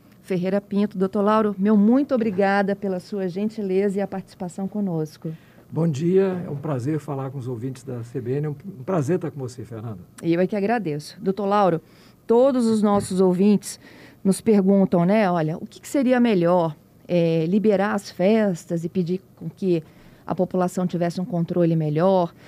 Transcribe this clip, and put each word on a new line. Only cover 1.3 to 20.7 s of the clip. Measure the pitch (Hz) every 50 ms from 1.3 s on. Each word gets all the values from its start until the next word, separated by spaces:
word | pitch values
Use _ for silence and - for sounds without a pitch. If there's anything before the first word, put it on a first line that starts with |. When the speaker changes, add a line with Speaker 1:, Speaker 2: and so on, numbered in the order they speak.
| 214 220 220 208 202 185
Speaker 1:
meu | 190 208 220
muito | 202 202 220 240 269 294 - 277
obrigada | 233 240 226 185 185 196 196 196 202 202 190 202
pela | 202 208 196 185 180
sua | - - 208 196 190
gentileza | 180 165 196 208 220 214 226 208 190 185 190 202 208 185 202
e |
a | 196
participação | 190 - 190 190 - - - 190 175 - - 190
conosco. | 190 - 208 208 185 165 160 156 156 - - - 165 160 - - - - - -
Speaker 2:
Bom | - - 151 165
dia, | 170 139 127 170 170 185 190 196 190 185 180 -
é | 175
um | 147
prazer | 143 - 160 143 123 113 143 160 147
falar | - - 143 135 135 135
com | 127 139
os | 113
ouvintes | 127 127 110 120 131 127 - -
da | 135 123 120 113
C | - - 139
B | 110 120 131
N, | 147 147
é | 151
um, | 143 - - 196 - 135
um | 127
prazer | - 190 170 135 131 180
estar | 180 165 147
com | - 143
você, | 131 113 - - 107
Fernanda. | - 117 110 110 117 107 87 87 - - -
Speaker 1:
Eu | - 165 165 170
é | 185
que | 180 220
agradeço. | 202 196 208 233 247 190 160 147 151 147 - - -
Doutor | - 190 190 202 202
Lauro, | 196 202 208 202 180 165 156 - - - - - - _ _ _
todos | - 226 240 254 277 254 254 233
os | 226 220 214 202
nossos | 208 202 202 196 - 190 180
ouvintes | 190 185 180 175 196 208 202 185 - - - - - - - - - - - _ -
nos | 190 185 -
perguntam, | - 226 214 202 185 190 196 196 190 185 - 175 170
né, | 180 208 226 208 180
olha, | 175 170 156 156 165
o | - -
que | - - -
que | -
seria | - - 285 262 254 254 247
melhor, | 240 233 214 180 170 170 180 180 165 160 151 - - _ _ _ -
é, | - 180 170 170 165 165 165 160
liberar | 170 185 214 190 220 202 185 196 214 220
as | 202 - -
festas | - - 180 196 226 226 214 202 175 165 - - 175 165 160
e | 170
pedir | - 190 175 160 185 190 - - _
com | - - 160
que | - - 202 185 175 160 156 - - - - - - - -
a | - 175
população | - 185 - - 185 180 180